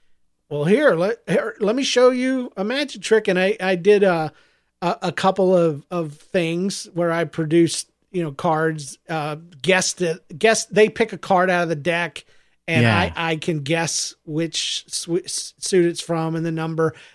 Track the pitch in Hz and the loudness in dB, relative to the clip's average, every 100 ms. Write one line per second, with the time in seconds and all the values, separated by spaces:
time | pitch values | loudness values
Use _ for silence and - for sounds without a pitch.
0 | _ _ _ _ _ 147 156 233 285 165 | _ _ _ _ _ -2 2 4 4 2
1 | 190 233 - 196 220 - 202 254 262 247 | 0 -4 -2 -2 -2 -2 -2 0 0 4
2 | 254 254 262 262 247 190 208 269 285 202 | 4 4 0 -2 -4 -6 -4 -2 -4 -8
3 | - 220 208 180 190 - 185 185 196 208 | 2 2 4 2 0 0 -2 0 4 4
4 | 196 170 151 - _ _ _ _ 175 - | 4 2 -2 -8 _ _ _ _ -4 -2
5 | 180 - 190 196 185 180 165 143 - 175 | -4 0 0 2 4 4 2 0 -6 -6
6 | 156 147 _ 185 165 170 196 - - 170 | -6 -10 _ -2 -2 -2 -4 -6 -8 -4
7 | 170 165 156 - 156 170 165 - - _ | -2 -2 -2 -4 2 4 4 0 -10 _
8 | _ 180 160 139 175 156 160 156 135 - | _ -6 -6 -4 -2 0 0 -4 -10 -16
9 | - 160 151 151 170 135 180 185 - - | -10 -6 -6 -10 -14 -6 0 2 0 -2
10 | 170 170 _ 160 220 220 - 190 220 214 | -4 -4 _ 0 2 2 0 4 4 4
11 | 226 185 - 180 185 180 170 156 170 170 | -4 -4 0 2 2 2 0 -2 -2 -2
12 | 165 - - _ _ _ - 160 117 170 | -4 -8 -20 _ _ _ -2 2 4 2
13 | 185 165 165 160 175 156 135 165 143 - | 0 -2 -4 -2 -2 -4 -2 -2 -2 -4
14 | - - 170 151 165 - - - - - | -8 -12 -8 -4 -4 -4 -6 -8 -10 -10
15 | 170 175 - - - - - 190 170 170 | -4 -4 -4 -8 -10 -12 0 2 2 -2
16 | - 165 160 160 165 160 165 160 160 - | -4 -4 -2 -2 -4 -4 -4 0 -2 -2
17 | - | -16